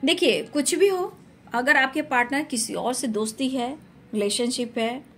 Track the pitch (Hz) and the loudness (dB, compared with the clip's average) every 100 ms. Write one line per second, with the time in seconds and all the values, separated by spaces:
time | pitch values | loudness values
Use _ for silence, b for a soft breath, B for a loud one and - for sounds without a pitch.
0 | 269 349 330 180 - 294 277 330 392 370 | 2 2 4 2 0 -2 0 4 4 4
1 | 370 - - - - 233 254 294 262 302 | -4 -8 -20 -20 -6 -2 4 4 4 0
2 | 302 254 240 277 302 240 - 190 190 254 | 0 0 0 -2 -2 -4 -4 -2 -2 -2
3 | 262 214 220 - 262 262 240 302 - - | -2 -2 -4 -2 -2 -2 -4 -6 -16 -20
4 | - 220 202 208 240 247 240 240 226 247 | -8 -2 0 0 -2 -2 -4 -2 -2 -4
5 | - | -10